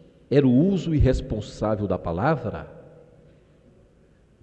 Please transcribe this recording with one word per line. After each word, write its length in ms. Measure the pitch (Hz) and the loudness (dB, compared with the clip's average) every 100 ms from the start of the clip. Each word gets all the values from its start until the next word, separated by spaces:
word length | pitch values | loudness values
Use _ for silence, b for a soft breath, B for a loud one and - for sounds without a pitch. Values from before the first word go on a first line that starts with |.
| - _ - | -20 _ 0
era 160 | 131 131 | 2 4
o 60 | 123 190 | 4 4
uso 260 | 190 170 | 0 0
irresponsável 920 | 151 131 123 - 110 - - 107 104 101 | 2 2 2 -4 -8 -8 -6 -4 -2 -2
da 120 | 90 | -4
palavra, 800 | 85 85 139 151 104 82 71 - - - - _ _ _ _ _ _ _ _ _ _ _ _ _ | -4 -4 -2 -2 -6 -10 -14 -20 -20 -20 -20 _ _ _ _ _ _ _ _ _ _ _ _ _